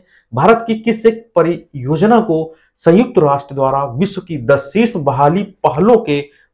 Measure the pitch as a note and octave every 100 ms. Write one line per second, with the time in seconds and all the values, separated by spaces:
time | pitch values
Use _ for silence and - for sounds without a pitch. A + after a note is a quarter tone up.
0 | _ _ _ A#2+ F#3 A3+ A3+ A3 A3+ A3
1 | A3+ A3 - E3+ D#3+ E3+ - C#3 B2 D3+
2 | G#3 A#3+ - D#3+ D#3+ - _ _ E3 F#3
3 | B3 F3+ D3 C#3 - C#3 C3+ C#3 C#3 B2
4 | G3 F#3+ - D3+ A2+ C#3 - G#3 A3+ F#3
5 | C3+ B2+ D3 F#3 G3 - D3 B2+ G#3 A#3
6 | D3+ C#3+ C#3+ _ _